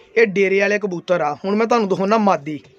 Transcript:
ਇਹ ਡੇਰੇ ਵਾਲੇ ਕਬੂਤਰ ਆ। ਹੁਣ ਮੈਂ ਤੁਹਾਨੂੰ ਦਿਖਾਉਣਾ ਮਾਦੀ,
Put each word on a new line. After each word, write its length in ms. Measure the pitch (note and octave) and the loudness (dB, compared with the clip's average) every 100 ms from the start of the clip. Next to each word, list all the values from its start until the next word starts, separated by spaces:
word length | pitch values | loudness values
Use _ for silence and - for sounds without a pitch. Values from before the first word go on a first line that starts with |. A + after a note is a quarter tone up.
| - | -6
ਇਹ 120 | - A#3 | 0 0
ਡੇਰੇ 320 | F#3 G3 F#3+ | 2 0 2
ਵਾਲੇ 180 | G3 G#3 | 0 0
ਕਬੂਤਰ 420 | G#3 F3 - F3 | -4 -6 -2 -2
ਆ। 140 | D3 D3 | -2 -4
ਹੁਣ 200 | F#3+ G#3 | -2 0
ਮੈਂ 100 | A3 | 2
ਤੁਹਾਨੂੰ 220 | A#3+ G3+ | 0 0
ਦਿਖਾਉਣਾ 300 | F3 G3 A3 | 0 0 2
ਮਾਦੀ, 400 | G3+ E3 C#3+ D3 - | 2 0 -2 -12 -14